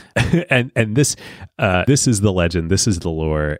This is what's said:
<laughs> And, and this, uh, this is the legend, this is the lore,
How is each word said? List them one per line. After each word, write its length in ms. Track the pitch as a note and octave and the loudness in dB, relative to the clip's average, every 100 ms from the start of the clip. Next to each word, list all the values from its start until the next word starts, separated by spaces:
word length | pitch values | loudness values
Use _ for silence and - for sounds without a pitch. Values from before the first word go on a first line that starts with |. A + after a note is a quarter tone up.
| - A2 | -8 -4
<laughs> 60 | A#2+ E3+ - | 0 0 2
And, 220 | B2+ B2 - | 0 0 -2
and 180 | A2 A2+ | 0 2
this, 200 | D3 - - - - - | 0 -2 -12 -18 -20 -2
uh, 240 | G#2 F2+ F2+ | 0 2 2
this 220 | C#3+ C3+ | 2 2
is 140 | G#2 | 0
the 100 | G#2 | 0
legend, 400 | F#2 E2+ E2+ E2 | 0 0 0 0
this 160 | F#2+ A2+ | 0 0
is 120 | F2 | -2
the 100 | E2+ | -2
lore, 500 | D#2+ D#2+ D#2 D2+ | -4 -2 -2 -2